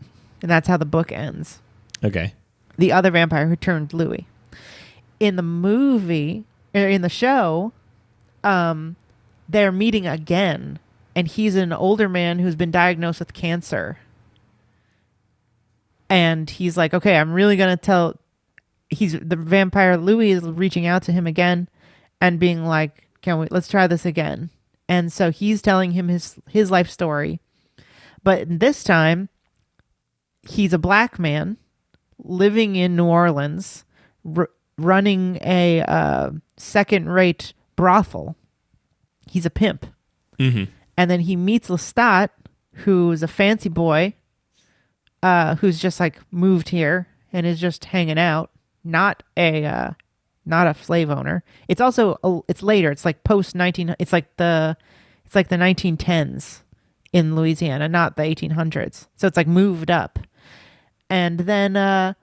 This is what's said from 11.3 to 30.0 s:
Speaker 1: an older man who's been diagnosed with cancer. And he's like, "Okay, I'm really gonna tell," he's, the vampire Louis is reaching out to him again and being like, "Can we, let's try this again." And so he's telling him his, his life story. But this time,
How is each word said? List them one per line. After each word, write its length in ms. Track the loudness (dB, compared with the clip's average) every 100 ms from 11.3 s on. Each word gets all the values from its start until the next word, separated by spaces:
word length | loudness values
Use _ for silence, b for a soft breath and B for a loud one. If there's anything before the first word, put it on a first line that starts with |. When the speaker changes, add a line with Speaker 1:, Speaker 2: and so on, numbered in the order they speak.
| -2 0 0
Speaker 1:
an 160 | 0
older 380 | 0 0 2 0
man 300 | 0 -2 0
who's 160 | -2 -2
been 160 | -2
diagnosed 480 | 2 2 0 -4 -6
with 160 | -10 -8
cancer. 640 | -6 -6 -6 -6 -6 -10 _ _ _ _ _ _ _ _ _ _ _ _ _ _ _ _ _ _ _ _ 0
And 400 | 2 2 0 -6
he's 280 | -6 -4 0
like, 160 | 0
"Okay, 240 | 2 4 4
I'm 160 | 2
really 240 | 2 4 4
gonna 200 | 2 0
tell," 420 | 2 2 2 -4 _ _ _ _ _ _ _
he's, 300 | -4 -2 -4
the 160 | -4 -6
vampire 600 | 0 2 2 2 4 2
Louis 340 | 2 2 4
is 120 | 2
reaching 420 | -2 -2 -2 0 0
out 160 | 0
to 80 | 0
him 160 | -2 0
again 400 | 0 2 0 -4 b b b b _
and 180 | 0 2
being 260 | 0 0 -2
like, 440 | -2 -2 -8 _ _
"Can 180 | -4 -2
we, 80 | -2
let's 160 | -4 -2
try 200 | 2 2
this 180 | 2 -2
again." 440 | -4 -4 -6 -10 -16 _ _ -2
And 240 | -2 -2
so 200 | 0 -2
he's 300 | 0 -2 0
telling 300 | 2 2 2
him 160 | -2 -2
his, 300 | -2 -6 -16 -2
his 240 | 0 2
life 180 | 2 0
story. 520 | -2 -4 -2 -4 -6 _ b b b b b b b
But 360 | 0 2 0 0
this 260 | 0 2 2
time, 420 | 4 4 0 -4 _ _ _ _ _ _ _